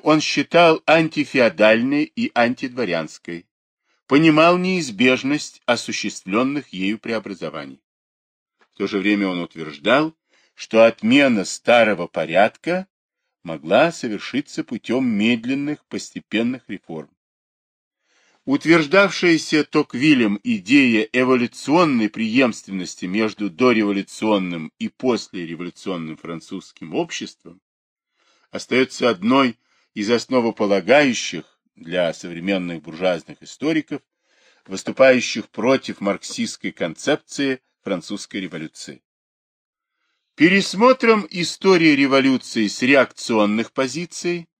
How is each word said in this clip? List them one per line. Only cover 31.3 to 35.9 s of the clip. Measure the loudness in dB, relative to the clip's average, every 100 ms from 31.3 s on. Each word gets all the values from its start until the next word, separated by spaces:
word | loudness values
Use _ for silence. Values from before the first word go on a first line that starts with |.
| -10 -14 _ _ _
для | -6 -2 -2
современных | -4 -12 -8 -2 -2 -4 -10
буржуазных | -12 -4 -2 -2 -8 -20
историков, | -20 -6 -2 -2 -4 -12 _ _ _ _ _ _ -14
выступающих | -10 -6 4 4 4 0 -8 -10
против | -4 0 0 -2